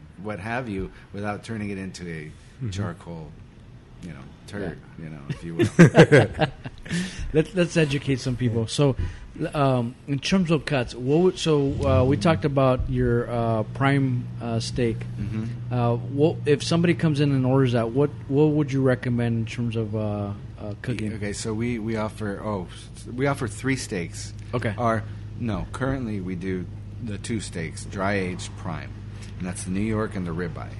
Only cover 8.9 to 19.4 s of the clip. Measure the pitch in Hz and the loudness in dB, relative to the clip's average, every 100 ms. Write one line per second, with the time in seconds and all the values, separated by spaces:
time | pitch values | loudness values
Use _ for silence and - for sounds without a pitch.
8.9 | - - - - - 160 151 139 127 117 | 4 -2 -6 -12 -6 -4 2 2 2 0
9.9 | - - 139 - 190 165 156 - 139 117 | -6 -6 -4 2 2 4 2 2 0 -2
10.9 | 117 127 156 185 180 165 147 139 135 139 | -2 2 4 4 4 2 4 2 2 4
11.9 | 131 131 143 175 160 151 135 131 127 127 | 6 6 4 4 4 2 4 4 4 0
12.9 | 127 123 120 113 120 117 113 110 123 139 | 2 2 2 0 0 2 0 -2 0 2
13.9 | 139 135 123 120 - 117 113 - - 117 | 4 2 0 -4 -6 -4 -2 -2 0 0
14.9 | 110 - - 101 107 117 - - 123 120 | 0 -6 -6 -4 -4 -4 -6 -4 0 0
15.9 | 120 123 143 160 - 147 143 - 170 175 | 0 -2 2 2 2 2 2 4 4 4
16.9 | 165 165 143 147 135 127 135 131 120 117 | 4 2 4 4 4 4 6 6 4 2
17.9 | 127 147 - - 139 156 151 139 135 131 | 2 2 0 0 4 6 4 2 2 4
18.9 | 123 127 120 117 117 | 2 2 2 2 0